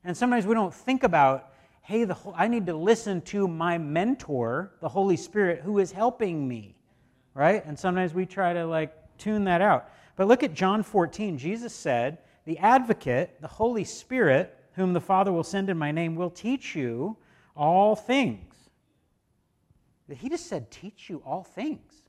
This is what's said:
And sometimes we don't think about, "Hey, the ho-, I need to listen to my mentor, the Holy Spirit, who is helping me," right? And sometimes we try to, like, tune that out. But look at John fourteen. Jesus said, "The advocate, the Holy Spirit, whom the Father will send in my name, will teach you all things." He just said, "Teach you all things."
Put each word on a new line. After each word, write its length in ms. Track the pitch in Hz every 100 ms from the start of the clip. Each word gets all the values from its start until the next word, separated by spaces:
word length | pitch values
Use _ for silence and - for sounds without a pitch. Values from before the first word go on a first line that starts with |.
And 120 | 175 170
sometimes 300 | 247 240 196
we 80 |
don't 200 | 226 190
think 300 | - - 262
about, 480 | - 165 135 135 - _ _ _
"Hey, 200 | - 220
the 120 | 220
ho-, 200 | 165 202 165
I 120 | 202
need 180 | 233 180
to 80 |
listen 460 | 156 175 208 208 180
to 240 | - 202 190
my 320 | 165 170 170
mentor, 920 | 151 156 214 277 - 135 117 131 196 _
the 80 | 156
Holy 280 | 165 196 170
Spirit, 440 | - 208 185 165
who 180 | 165 208
is 140 | 185
helping 560 | 185 233 247 208 160 135
me," 280 | 120 101 - _ _ _ _ _
right? 300 | 135 156 208
And 140 | 156 143
sometimes 360 | 190 180 180
we 120 | 170 180
try 260 | - 180
to, 140 | 175 165
like, 260 | 160 156 - - _
tune 260 | 208 214
that 160 | 196 175
out. 300 | 202 143 - - _
But 140 | - 196
look 140 | 254
at 120 | 285
John 280 | 151 185 214
fourteen. 560 | 202 202 165 - 214 147
Jesus 360 | 147 226 240
said, 440 | - 156 120 123 160 _ _
"The 120 | 156 165
advocate, 840 | 202 262 233 208 143 123 175 _
the 80 | 160
Holy 360 | - 233 226
Spirit, 720 | 160 - - 254 175 135 180 - _
whom 180 | - 185
the 80 | 175
Father 320 | - 190 196
will 120 | 175
send 240 | 160 196 196
in 60 | 170
my 140 | 147
name, 240 | 156 165
will 160 | 165 175
teach 460 | - 214 262 - 170
you 400 | 123 117 175 220 _ _ _ 147
all 400 | 147 185 208 208
things." 580 | - 262 214 104 - _ _ _ _ _ _ _ _ _ _ _ _ _ _ _ -
He 200 | 131 233
just 180 | 330 -
said, 240 | 170 113
"Teach 400 | - 190 _ -
you 100 | 160 131
all 160 | 165
things." 600 | 180 - 285 240 _ _